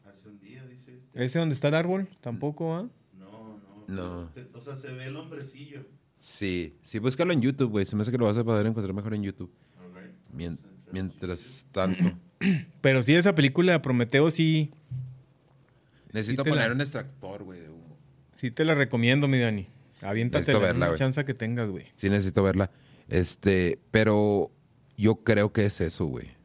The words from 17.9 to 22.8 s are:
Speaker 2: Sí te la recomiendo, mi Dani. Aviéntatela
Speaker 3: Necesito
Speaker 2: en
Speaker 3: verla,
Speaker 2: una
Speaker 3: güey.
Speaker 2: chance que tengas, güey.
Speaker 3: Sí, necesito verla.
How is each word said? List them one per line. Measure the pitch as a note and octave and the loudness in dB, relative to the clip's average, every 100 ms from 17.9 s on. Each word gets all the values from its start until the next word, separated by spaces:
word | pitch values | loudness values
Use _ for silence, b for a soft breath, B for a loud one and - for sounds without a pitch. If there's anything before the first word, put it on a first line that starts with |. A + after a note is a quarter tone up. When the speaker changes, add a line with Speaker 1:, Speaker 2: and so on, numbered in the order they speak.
| - - _ _ - | -20 -20 _ _ -8
Speaker 2:
Sí | B2+ | -6
te | A#2 | 0
la | D#3+ | 2
recomiendo, | D3 C3+ A#2+ A#2 C#3 C#3+ | 4 2 4 4 4 4
mi | C3 | 2
Dani. | A#2+ G#2+ F#2 - _ _ | 2 -2 -8 -18 _ _
Aviéntatela | G2 G#2+ A#2+ - | -4 -2 0 0
Speaker 3:
Necesito | E2+ A#2 | 2 4
Speaker 2:
en | |
Speaker 3:
verla, | F#2+ E2+ | 4 2
Speaker 2:
una | F2 | 0
Speaker 3:
güey. | D#2+ | 2
Speaker 2:
chance | C3 C#3 | 0 0
que | C#3 | -4
tengas, | A2+ A2+ A#2+ A2 | -6 -4 -4 -4
güey. | F2 - | -6 -12
Speaker 3:
Sí, | _ G2 | _ 0
necesito | G2+ F#2+ F#2+ | 2 2 2
verla. | G2 F#2 F#2+ b | 4 2 0 b